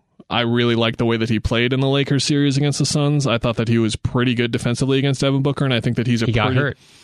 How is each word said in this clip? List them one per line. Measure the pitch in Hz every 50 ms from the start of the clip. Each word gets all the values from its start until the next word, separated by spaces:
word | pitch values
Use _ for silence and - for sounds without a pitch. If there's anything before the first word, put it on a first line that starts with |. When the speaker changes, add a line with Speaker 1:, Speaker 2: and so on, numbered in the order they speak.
| _ _ _ - - -
Speaker 1:
I | - 117
really | 120 117 120 120 120 120 117
liked | 113 113 113 113
the | - 120
way | 113 117
that | 113 113 110
he | 113 107
played | - - 120 113 120 123
in | 131 131
the | 135
Lakers | 135 139 139 139 - 143 135 -
series | - 151 143 143 143 131
against | 139 143 143 139 -
the | 147
Suns. | - - 151 143 143 147 147 135
I | 117 117
thought | 113 - 120 110
that | - 113
he | 113 117
was | 117 113 107 -
pretty | - - - - 127 120 131 117
good | 120 120 120
defensively | 123 123 - 123 117 - 139 131 135
against | 135 135 139 135 -
Devin | 139 139 135 135 135
Booker, | 147 131 - 147
and | 131 123
I | 113
think | - 123 113
that | 123 113
he's | 123 120 113
a | 113
Speaker 2:
He | 113
got | 110 113 104
Speaker 1:
pretty | 107 127 131
Speaker 2:
hurt. | 147 135 - - - - - -